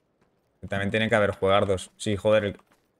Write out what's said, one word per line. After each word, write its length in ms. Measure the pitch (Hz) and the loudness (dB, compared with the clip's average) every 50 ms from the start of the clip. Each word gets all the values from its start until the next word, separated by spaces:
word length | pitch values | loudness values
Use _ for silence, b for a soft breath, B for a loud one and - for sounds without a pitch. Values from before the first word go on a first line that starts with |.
| _ _ _ _ _ _ _ _ _ _ _ _ | _ _ _ _ _ _ _ _ _ _ _ _
Que 60 | - - | -12 -8
también 240 | - 98 98 101 | -6 -4 -4 -2
tiene 180 | 98 110 110 110 | -2 -2 0 2
que 60 | 113 | 2
haber 160 | 110 104 98 | 2 2 0
jugardos. 580 | 95 - - 95 95 101 101 98 98 90 - - _ - | 0 0 0 2 2 2 2 0 -2 -4 -6 -10 _ -10
Sí, 180 | - 107 107 | -6 -4 -4
joder, 280 | 95 - 107 107 110 101 | -2 0 2 2 2 2
el, 140 | 101 87 - _ _ _ _ _ _ _ _ | -2 -6 -10 _ _ _ _ _ _ _ _